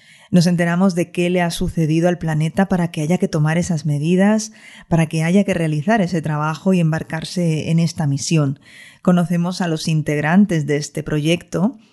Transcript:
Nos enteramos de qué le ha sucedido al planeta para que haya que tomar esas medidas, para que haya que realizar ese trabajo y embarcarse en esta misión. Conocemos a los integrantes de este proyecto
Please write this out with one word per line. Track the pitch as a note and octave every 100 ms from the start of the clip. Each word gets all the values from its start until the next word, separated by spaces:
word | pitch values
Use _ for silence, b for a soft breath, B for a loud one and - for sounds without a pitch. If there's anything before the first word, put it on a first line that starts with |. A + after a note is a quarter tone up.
| b b b
Nos | F3+ E3+
enteramos | F3 E3+ F3 G3 F3
de | E3+
qué | - F3
le | F3+
ha | F3
sucedido | - F3+ - D#3 D#3+ F3
al | F3
planeta | E3 D3+ D#3+ - G3
para | F#3 E3+
que | E3
haya | D3+ F3+
que | G3
tomar | E3 D#3 E3
esas | E3+ D#3+ D#3
medidas, | D3 D#3 F3+ G3 A3 G#3+ B B B B
para | E3 D#3+
que | D#3+
haya | D#3+ G3
que | G3
realizar | E3+ D#3+ D3+ D3 A3+
ese | E3+ F3
trabajo | D#3 D3+ D3+ D#3+ F#3+
y | F#3
embarcarse | D#3+ D#3+ - D#3+ D#3+ F#3 E3+ D#3 -
en | E3
esta | E3 - D3
misión. | C#3 - D#3+ C#3+ C#3 B B B B
Conocemos | - F3+ E3+ F3 F3 F3+
a | F3
los | D#3 F#3
integrantes | D#3 D3+ D3+ D3+ F#3 G3+ E3 C#3+
de | D3
este | D3 -
proyecto | D3 D3+ D3+ E3+ - E3 G3+ - b